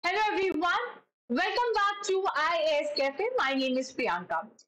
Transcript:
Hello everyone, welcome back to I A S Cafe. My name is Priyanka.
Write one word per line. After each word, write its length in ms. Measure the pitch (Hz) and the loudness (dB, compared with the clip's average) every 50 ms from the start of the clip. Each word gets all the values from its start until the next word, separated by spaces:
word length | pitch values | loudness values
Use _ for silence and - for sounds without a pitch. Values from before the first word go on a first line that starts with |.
| - 349 | -2 0
Hello 140 | 381 415 427 427 | 0 2 2 2
everyone, 520 | 359 339 392 381 320 302 339 349 359 427 494 494 - - _ _ _ _ _ _ | 2 2 0 0 0 2 2 2 2 2 0 -4 -8 -14 _ _ _ _ _ _
welcome 440 | 240 262 359 415 392 - 480 480 440 | -2 -2 0 0 0 0 2 2 2
back 200 | 415 403 403 403 - - - | 2 2 2 0 -2 -2 0
to 180 | 381 381 381 392 - | 0 2 2 0 0
I 260 | 277 311 320 349 330 311 | 0 0 0 0 2 2
A 100 | 320 311 | 2 2
S 160 | 294 302 294 294 | 2 0 -2 -2
Cafe. 300 | - 269 277 269 - 381 466 508 494 | 0 -2 -2 0 -2 -4 -2 0 0
My 160 | 359 269 269 | 0 0 0
name 240 | 269 262 262 254 262 | 0 0 0 0 0
is 140 | 262 - | -2 -4
Priyanka. 460 | - - 254 202 170 180 180 - 170 160 - - - _ - | -4 -4 -2 -2 -2 -4 -4 -4 -4 -4 -4 -6 -16 _ -20